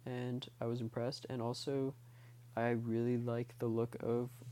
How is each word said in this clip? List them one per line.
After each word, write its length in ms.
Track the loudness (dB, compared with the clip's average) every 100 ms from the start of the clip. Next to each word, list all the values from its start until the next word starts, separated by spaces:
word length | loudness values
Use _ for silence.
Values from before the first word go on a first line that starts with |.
| -6
and 400 | -4 -2 -4 -6 -4
I 60 | -2
was 160 | 0
impressed. 460 | -2 -2 -2 -4 -4
And 100 | -2
also, 540 | -2 -2 -2 0 0 -4 -14 -20 -20 -20 -6 2
I 140 | 4
really 480 | 4 2 2 4 2
like 360 | 2 0 -2 -2
the 80 | 0
look 280 | 2 2 0
of 320 | 2 2 0 -6 -10